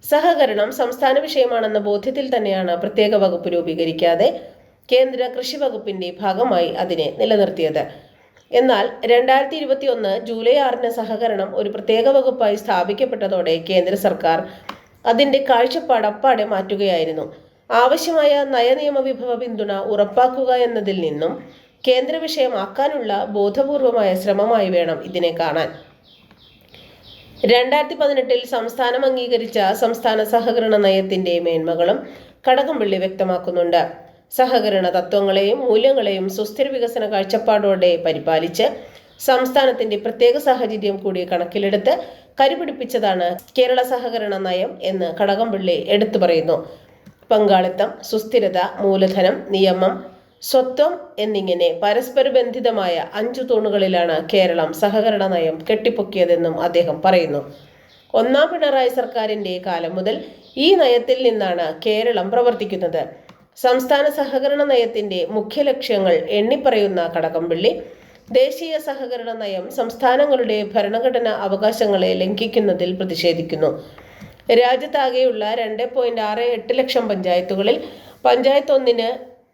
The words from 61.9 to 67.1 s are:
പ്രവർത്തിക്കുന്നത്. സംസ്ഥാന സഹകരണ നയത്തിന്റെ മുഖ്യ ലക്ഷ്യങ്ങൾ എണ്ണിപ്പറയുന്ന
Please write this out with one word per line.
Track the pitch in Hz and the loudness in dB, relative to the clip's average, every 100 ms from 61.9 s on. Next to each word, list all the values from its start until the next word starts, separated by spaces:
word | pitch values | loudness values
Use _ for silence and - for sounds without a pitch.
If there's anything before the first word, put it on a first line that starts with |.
| 214 233 220 180 | 0 0 -2 0
പ്രവർത്തിക്കുന്നത്. | 240 240 220 202 190 175 160 139 - _ - _ _ | 2 2 0 -4 -4 -4 -4 -6 -12 _ -20 _ _
സംസ്ഥാന | 254 254 254 285 294 | 0 0 2 2 2
സഹകരണ | 294 277 269 277 285 | -2 -4 -2 -2 0
നയത്തിന്റെ | 294 262 233 233 208 180 170 214 | 2 2 0 -2 -6 -4 -4 -4
മുഖ്യ | 208 - 285 | -6 -2 0
ലക്ഷ്യങ്ങൾ | 262 - 214 190 165 - 208 | 0 -2 0 2 2 0 0
എണ്ണിപ്പറയുന്ന | 214 277 285 226 202 185 170 | 2 2 2 2 0 0 -2